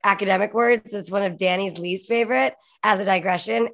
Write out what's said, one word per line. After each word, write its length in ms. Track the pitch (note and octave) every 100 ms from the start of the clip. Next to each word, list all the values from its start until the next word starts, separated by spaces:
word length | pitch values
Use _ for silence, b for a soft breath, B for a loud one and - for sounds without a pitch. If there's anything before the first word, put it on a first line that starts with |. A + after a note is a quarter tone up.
academic 500 | G#3 G3 G3+ F#3 G#3
words, 380 | A3 A#3 A#3+ -
that's 180 | G3+ D#3+
one 120 | G3
of 140 | G3 F3
Danny's 400 | F#3 F3+ G3 E3
least 300 | F3 F#3 -
favorite, 480 | A#3 A3+ B3+ C4 - _ _
as 160 | G#3+ G3
a 40 |
digression, 640 | G3 F#3 F3 F3 G3 A3+ A#3